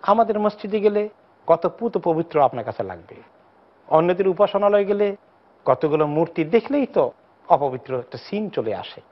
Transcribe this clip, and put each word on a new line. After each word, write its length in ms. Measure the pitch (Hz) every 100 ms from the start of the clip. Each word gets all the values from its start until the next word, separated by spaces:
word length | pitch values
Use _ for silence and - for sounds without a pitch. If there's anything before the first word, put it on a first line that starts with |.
আমাদের 340 | - 214 220 214
মসজিদে 360 | 208 - 202 214
গেলে 160 | 208 208 208 _ _ _ -
কত 160 | 170 175 -
পুত 160 | 233 190 175
পবিত্র 280 | 160 165 156 131
আপনার 200 | 127 113
কাছে 160 | 104 98
লাগবে, 260 | 87 87 - - _ _ _ _ _ - 156
অন্যদের 300 | 175 180 190
উপাসনালয়ে 560 | 175 202 196 202 208 196
গেলে 160 | 202 208 196 _ _ _ _
কতগুলো 400 | - 127 156 151 151
মূর্তি 260 | 151 165 - 156
দেখলেই 320 | 220 - 285 247
তো 80 | 196 127 - _ _ -
অপবিত্র 360 | 156 139 127 - 127
একটা 140 | 117 123
সিন 180 | - 202 208
চলে 180 | - 110 95
আসে। 180 | - - _